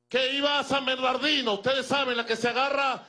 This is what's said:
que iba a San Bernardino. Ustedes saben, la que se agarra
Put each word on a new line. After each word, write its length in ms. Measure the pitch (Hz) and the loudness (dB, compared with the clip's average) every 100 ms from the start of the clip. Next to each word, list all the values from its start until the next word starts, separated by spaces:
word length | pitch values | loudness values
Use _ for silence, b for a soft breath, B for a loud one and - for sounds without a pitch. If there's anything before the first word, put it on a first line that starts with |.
| _ | _
que 240 | 247 262 | 0 0
iba 260 | 277 285 294 | 0 0 0
a 60 | |
San 200 | 269 269 | 0 -2
Bernardino. 680 | 262 262 262 262 294 294 233 | 0 0 0 0 0 0 0
Ustedes 320 | 202 240 269 254 | 0 0 0 0
saben, 300 | 277 262 233 | 0 0 -2
la 100 | 233 | -2
que 80 | |
se 140 | 226 240 | -2 0
agarra 580 | 233 277 277 269 240 | 0 0 2 0 -2